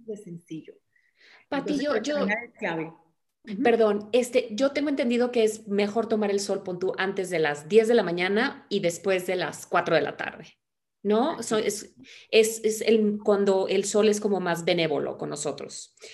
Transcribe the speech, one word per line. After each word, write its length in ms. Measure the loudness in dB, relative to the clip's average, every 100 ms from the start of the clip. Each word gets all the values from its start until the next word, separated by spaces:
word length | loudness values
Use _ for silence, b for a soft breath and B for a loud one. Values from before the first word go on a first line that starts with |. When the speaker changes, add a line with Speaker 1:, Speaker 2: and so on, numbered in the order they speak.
| -16
Speaker 1:
de 100 | -16
sencillo. 580 | -14 -18 -14 -16 -16 -20 _ b b b b b b
Speaker 2:
Pati, 240 | -8 -4
Speaker 1:
Entonces, 120 | -4
Speaker 2:
yo, 100 | -2
Speaker 1:
la 80 | -2
Speaker 2:
yo 120 | -2
Speaker 1:
vitamina 260 | -2 -2 -4
D 60 | -8
es 120 | -10
clave. 340 | -8 -6 -8 -12 _ _ _ _ -14
Ujú. 140 | -2
Speaker 2:
Perdón, 460 | 2 4 4 2 0
este, 360 | 0 2 0 -2
yo 180 | -2 0
tengo 200 | 0 -2
entendido 420 | -2 0 0 0
que 100 | 2
es 240 | 0 0 -4
mejor 420 | 0 0 0 -2
tomar 220 | 0 0
el 80 | -2
sol, 240 | -2 -4
pon 160 | -4 -4
tú, 140 | -4 -2
antes 320 | -2 -2 -2
de 100 | 0
las 280 | 0 0 4
diez 200 | 6 6
de 60 |
la 80 | 4
mañana 600 | 2 0 0 2 0 -4 -6
y 100 | -2
después 480 | 0 0 0 0 0
de 100 | -2
las 300 | -4 -6 -2
cuatro 280 | 0 4
de 80 | 2
la 140 | 2 -4
tarde, 280 | -8 -10 -18 _ _ _ _ _
¿no? 360 | 0 2 2 -2
Speaker 1:
Así 100 | -4
Speaker 2:
So, 80 | -2
Speaker 1:
es. 380 | -2 -4 -10 _ B B B
Speaker 2:
es, 300 | 4 4 2
es, 40 |
es 160 | -2 0
el, 360 | 2 4 4 0
cuando 440 | 2 2 4 2 2
el 160 | 0
sol 240 | 0 2 4
es 120 | 2
como 200 | 0 -2
más 240 | 0 -2
benévolo 520 | 0 0 2 0 -4 -6
con 140 | -8
nosotros. 640 | -6 -6 -8 -12 -14 -18 _ B